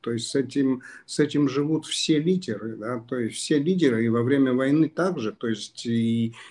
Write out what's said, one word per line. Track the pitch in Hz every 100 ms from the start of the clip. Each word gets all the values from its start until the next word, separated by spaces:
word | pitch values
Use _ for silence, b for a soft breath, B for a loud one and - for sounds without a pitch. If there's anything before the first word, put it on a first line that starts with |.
То | -
есть | 117 -
с |
этим, | 139 123 143 135 127 B B -
с | -
этим | 147 147 143
живут | 131 147 156 -
все | - - 156
лидеры, | 160 185 185 101 113 107
да, | 110 123
то | 117 127
есть | 113 117
все | - 151
лидеры | 147 185 147 113
и | 117
во | 117
время | 120 139 131
войны | 127 131 151 151
также, | - 185 165 107
то | - 117
есть | 104 - - 120
и, | 117 113 117 113 B B